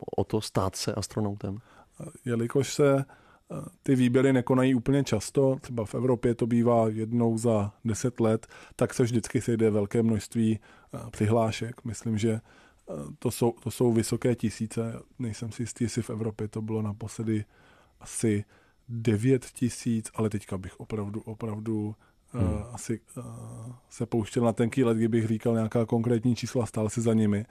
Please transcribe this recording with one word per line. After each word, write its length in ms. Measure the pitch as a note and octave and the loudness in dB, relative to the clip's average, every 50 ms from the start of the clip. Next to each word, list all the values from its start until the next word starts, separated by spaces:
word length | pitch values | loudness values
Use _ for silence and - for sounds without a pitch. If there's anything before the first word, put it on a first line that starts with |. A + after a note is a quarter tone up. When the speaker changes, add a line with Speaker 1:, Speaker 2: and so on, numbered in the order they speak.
| - - - - | -10 -6 -2 -2
Speaker 1:
o 60 | G2+ | -2
to 180 | - - A2 | 0 0 -2
stát 340 | - - - A2+ F#2+ F#2+ - | -2 -2 -2 0 0 0 -2
se 180 | - - - G#2+ | -4 -6 -4 -4
astronautem? 640 | G#2+ G2 - - A2+ G#2+ G2+ G2+ G#2+ - G2+ G2 G#2+ - - - - - _ _ - - - - - - | -4 -6 -4 -4 -4 -2 -2 -4 -6 -6 -8 -8 -8 -12 -18 -20 -20 -20 _ _ -16 -16 -16 -16 -10 -6
Speaker 2:
Jelikož 480 | A#2+ A#2 A2+ A#2 A#2 - C#3+ B2+ - - | -4 -2 -2 -2 0 2 0 0 0 2
se, 240 | - D3 C#3 C#3 C#3 | 2 4 4 4 4
eh, 580 | C#3 - - - _ _ - _ _ _ E3 - - - - _ _ | 0 -4 -10 -20 _ _ -20 _ _ _ -12 -12 -12 -12 -16 _ _
ty 120 | - C3+ | 2 4
výběry 380 | B2+ B2+ B2 A#2+ C3 C3 C3+ C3+ | 4 4 4 4 4 4 6 4
nekonají 420 | B2+ A#2 - C3+ B2+ B2+ C3 C3+ | 4 4 4 4 4 4 4 2
úplně 280 | B2 A#2 - C3+ C#3+ C3+ | 2 2 2 2 2 2
často, 540 | - A#2 G#2 - - - C#3+ C3+ C3+ C3+ C3+ | 2 0 -2 -2 -2 0 2 2 2 2 0
třeba 240 | - - B2+ A#2 G#2+ | -4 -8 -6 -6 -6
v 100 | - - | -6 -4
Evropě 400 | B2+ A#2 C3 B2 A2 - B2 A#2 | -2 2 2 2 2 2 0 2
to 120 | - B2 A2+ | 2 0 2
bývá 400 | A#2+ A#2 A2+ A#2+ A#2+ A#2 A2+ A2+ | 4 4 4 6 6 6 4 2
jednou 500 | G#2+ A2 A2 A2 A#2+ A#2+ A#2 A#2 A2+ A2 | 0 -2 -4 -2 0 2 2 2 2 2
za 340 | A2+ A#2+ A2 G#2+ G2+ G2+ - _ _ | 2 2 2 2 2 0 -4 _ _
deset 340 | A2+ G#2 - - B2 - - | -4 -2 0 -2 -2 0 2
let, 280 | A#2 A2 A2 G#2+ - - - - - - - | 2 4 4 2 0 -8 -18 -20 -20 -20 -2
tak 180 | - B2+ A2+ - | -2 -2 -2 2
se 100 | - B2+ | 0 0
vždycky 380 | A2+ B2 A2+ - - - B2 | 2 2 0 -2 0 -2 -2
sejde 280 | - - A#2 A2 A2+ A2 | 0 0 0 2 2 4
velké 340 | G#2 G#2+ G2+ G2+ - A#2+ A2 | 4 2 0 0 0 2 2
množství, 560 | A2+ A2+ G#2+ - - - A#2+ A2 A2 A2 G#2 - - - - - _ - | 2 2 0 -2 -2 -2 2 2 2 2 0 -4 -12 -20 -20 -20 _ -14
eh, 60 | A#2 - A#2 | -12 -12 -12
přihlášek. 760 | - - G#2+ G#2 A2+ A#2 A2+ A2 G#2 - A#2 A2+ A#2 - - | -4 -2 0 2 4 2 2 0 0 -4 -6 -8 -8 -10 -10
Myslím, 320 | A#2 G#2 - - A#2 A2 G#2 | -10 -10 -8 -4 -4 -2 0
že, 140 | G#2+ A2+ | 0 0
eh, 600 | A2 A2+ - - - - - - _ _ _ - F2+ D2+ C#2+ D2 - - | 0 -2 -4 -12 -20 -20 -20 -20 _ _ _ -12 -10 -10 -10 -12 -14 -6
to 120 | - B2+ | -6 -6
jsou, 200 | - - B2 A#2 A#2 - - | -2 0 0 0 0 -2 -8
to 80 | A#2 | -10
jsou 220 | - - B2+ A#2+ A2+ | -2 0 2 2 4
vysoké 420 | A2+ G#2+ - B2 A2+ - B2+ A#2+ | 2 2 0 -2 0 0 0 0
tisíce. 640 | - - A2 - - A2+ A2 - A#2 A2+ A2+ A2 - - _ _ - | 2 0 -4 -2 -2 -6 -6 -4 -6 -6 -6 -6 -10 -14 _ _ -8
Nejsem 320 | B2+ A2+ G#2+ - A#2 A2 | -6 -6 -6 -8 -10 -10
si 120 | - - A#2+ | -8 -8 -8
jistý, 200 | A2 - - A#2+ | -8 -4 -4 -4
jestli 180 | G#2+ - A#2+ | -2 -2 -4
v 80 | A2 - | -4 -4
Evropě 380 | A#2 G#2+ A2+ A2 G#2+ - A2 G#2 | -6 -4 -4 -6 -4 -6 -8 -6
to 140 | - A2+ | -6 -8
bylo 200 | A2 A2 A2 A2 | -6 -4 -2 -2
naposledy 640 | G#2+ G#2 G2+ - - G2+ - - A2+ A2+ A2 G#2+ G#2 - _ _ - - - - _ _ _ _ | -2 -4 -6 -6 -10 -10 -8 -6 -2 -2 0 -2 -2 -6 _ _ -20 -20 -20 -20 _ _ _ _
asi 460 | - - - - - A2+ G#2 G#2 G#2 - _ _ _ _ _ _ _ - | -18 -12 -6 -2 0 2 2 2 -2 -6 _ _ _ _ _ _ _ -12
devět 560 | A#2+ A#2 A2+ A#2 G#2+ G2+ A2+ C3 C3+ B2 - | -10 -2 0 2 2 4 4 4 2 2 0
tisíc, 680 | - - - B2+ A#2+ - - - B2 A#2 A2 G#2+ - - | -6 -6 -2 -2 -2 -2 -2 -2 -2 -2 -2 -2 -6 -4
ale 140 | - A2 G#2+ | -2 -2 0
teďka 280 | G2+ G2+ - - G#2 F#2 | -2 -4 -6 -6 -8 -8
bych 220 | F#2+ F2+ - - | -8 -10 -12 -14
opravdu, 420 | - - - G#2 G2+ G2+ G#2 A2 | -12 -8 -8 -6 -6 -6 -8 -10
opravdu, 760 | - - A2 G#2+ A#2 A2 G#2 G#2+ G#2+ A2+ A2 G#2+ G#2 G#2+ G#2+ - _ _ _ _ _ _ - | -10 -10 -12 -8 -8 -8 -8 -6 -6 -4 -4 -2 -4 -4 -6 -10 _ _ _ _ _ _ -4
eh, 20 | B2 | -2
Speaker 1:
Hmm. 260 | G2+ F2 G#2+ G#2 G#2+ - | 0 0 0 -2 -6 -8
Speaker 2:
asi, 280 | A#2+ - - - A#2 A2 - _ - B2+ | -12 -12 -6 -6 -6 -6 -8 _ -16 -14
eh, 40 | A#2+ A#2+ A#2 A#2 A#2 A2+ A#2+ A#2 A2+ A#2+ B2 - _ _ | -14 -14 -14 -14 -14 -14 -14 -14 -14 -14 -16 -18 _ _
se 160 | - - A#2+ | -8 -8 -6
pouštěl 380 | - - A#2 G#2 - - B2+ A#2 | -2 0 -2 -2 0 0 2 2
na 100 | A#2 G#2+ | 2 2
tenký 300 | - A#2+ A2 - C3+ B2+ | 2 0 0 2 2 2
led, 140 | A#2 A#2 A2 | 4 4 2
kdybych 300 | A2+ G#2+ A#2 A#2 A2 A2 | 2 2 2 2 2 2
říkal 260 | A2+ G#2+ - A#2+ A#2 | 0 0 0 0 0
nějaká 320 | A2+ A2 A2 - B2 A2+ | 2 0 0 0 0 0
konkrétní 500 | - B2 A#2 A2 A#2+ A#2+ A2+ A2 B2 A#2 | 2 2 0 2 2 2 2 2 2 0
čísla, 300 | - - A2+ - C3 A2 | 0 -2 -4 -2 -2 -2
stál 240 | - - A2+ A2 G#2 | -2 -2 -2 -2 0
si 120 | - A#2+ | 0 0
za 120 | A2+ A#2 A2 | 2 4 4
nimi. 320 | A2 A2 G#2 G#2 G2+ A2+ - | 4 4 4 2 0 -2 -6